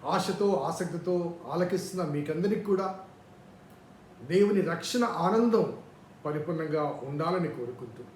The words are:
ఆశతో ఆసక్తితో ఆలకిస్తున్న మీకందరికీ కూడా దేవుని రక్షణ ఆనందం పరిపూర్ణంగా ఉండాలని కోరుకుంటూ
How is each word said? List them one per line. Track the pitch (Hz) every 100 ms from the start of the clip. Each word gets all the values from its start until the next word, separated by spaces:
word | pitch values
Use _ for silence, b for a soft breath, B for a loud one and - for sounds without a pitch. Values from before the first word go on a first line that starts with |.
| -
ఆశతో | 180 180 180 202
ఆసక్తితో | 190 - 170 180 175 185 180 170 - -
ఆలకిస్తున్న | 156 180 190 - 185 160
మీకందరికీ | 147 143 156 196 208
కూడా | - 185 180 - - - - - - - - - - - - - 127
దేవుని | 180 208 208
రక్షణ | 165 170 - 247
ఆనందం | 233 165 180 220 240 220 151 - - - - - 151
పరిపూర్ణంగా | 151 156 165 156 151 147 -
ఉండాలని | 135 147 165 185 160
కోరుకుంటూ | - 120 - 123 113 120